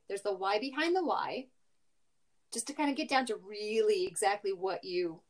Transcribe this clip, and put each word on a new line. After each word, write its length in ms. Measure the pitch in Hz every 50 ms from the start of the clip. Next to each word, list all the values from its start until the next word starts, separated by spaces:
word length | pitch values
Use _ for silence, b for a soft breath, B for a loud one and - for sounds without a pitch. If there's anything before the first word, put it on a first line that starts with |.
| _ -
There's 140 | 196 196 -
the 100 | 208 196
why 240 | 180 190 190 208 214
behind 360 | 254 269 262 294 320 339 349
the 80 | 381 349
why, 420 | 254 190 - - - - 240 269 - _ _ _ _ _ _ _ _ _ _ _ _ _ _ _ _ _ _ _ _ -
just 140 | 226 - -
to 40 | 285
kind 180 | - 294 285
of 60 | 269
get 120 | 285 311 240
down 180 | 285 262 262
to 100 | 240 214
really 720 | 180 185 196 214 208 214 214 220 220 214 214 214 190 180
exactly 460 | 190 170 - 214 196 208 208 - 190 196
what 320 | 175 185 196 - - -
you 360 | 190 175 180 180 170 165 - -